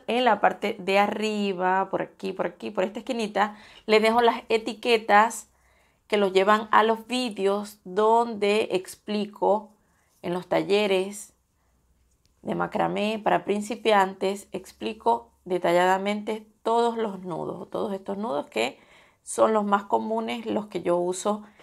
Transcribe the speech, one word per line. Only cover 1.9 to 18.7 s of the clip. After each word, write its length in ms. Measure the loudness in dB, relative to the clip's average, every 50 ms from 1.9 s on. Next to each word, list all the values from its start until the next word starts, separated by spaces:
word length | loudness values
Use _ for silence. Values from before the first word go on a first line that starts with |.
por 120 | -2 -4
aquí, 300 | -4 -6 -10 -10 -8 -8
por 140 | -6 -4 -6
aquí, 240 | -6 -6 -8 -12 -8
por 140 | -4 -2 -2
esta 140 | -2 -4 -8
esquinita, 580 | -8 -6 -4 -4 -4 -2 0 -2 -2 -2 -4 -14 -20 -20 -20 -10 0
les 160 | 2 4 4
dejo 180 | 6 4 4 4
las 220 | 4 4 2 0 -2 -2
etiquetas 1000 | -2 -2 -2 -4 -8 -4 0 2 2 2 4 6 6 6 6 4 0 -8 -14 _ _ _ _ _ _ _ _ _ _ _ _
que 120 | -2 0 2
los 160 | 2 4 4
llevan 340 | 4 6 6 4 2 2 2
a 120 | 4 4
los 240 | 4 4 2 -2 -2
vídeos 760 | -6 -4 -4 -4 -4 -4 -2 0 0 0 -2 -4 -10 -14 _ -14
donde 840 | -6 -2 2 4 4 4 4 2 0 -2 -2 0 2 2 2 0 0
explico 1000 | -2 -4 -4 -6 -18 _ -8 -6 -4 -4 -4 -6 -6 -2 2 2 2 2 0 -8 _ _ _ _ _ _ _ _ _ -12
en 140 | -8 -6 -6
los 120 | -6 -4
talleres 840 | -2 -2 -2 0 2 2 2 2 2 2 0 0 -2 -8 -14 -18 -20 _ _ _ _ _ _ _ _ _ _ _ _ _ _ _ _ _ _ _ _ _ _
de 120 | -8 -6 -4
macramé 640 | -4 -4 -4 -2 -2 -2 0 0 -2 -2 -4 -4 -4 -2
para 220 | 0 0 0 0
principiantes, 1000 | -2 -4 -4 -4 -6 -8 -2 2 4 4 4 4 2 -2 -4 -4 -4 -4 -4 -10 _
explico 800 | -12 -12 -12 -12 -16 -10 -8 -8 -8 -2 0 0 0 0 -2 _ _ _ -8
detalladamente 1000 | -4 -4 0 0 2 4 4 4 4 2 2 0 -2 -4 -4 -4 -6 -8 -8 -10 _ _ _
todos 360 | -2 0 2 2 2 0 0 -2
los 220 | -4 -4 -6 -8
nudos, 500 | -10 -8 -8 -6 -6 -8 -8 -10 -12 -8
todos 240 | -6 -6 -4 -4 -6
estos 240 | -8 -8 -8 -8 -6
nudos 280 | -6 -4 -4 -6 -6
que 320 | -6 -4 -4 -4 -4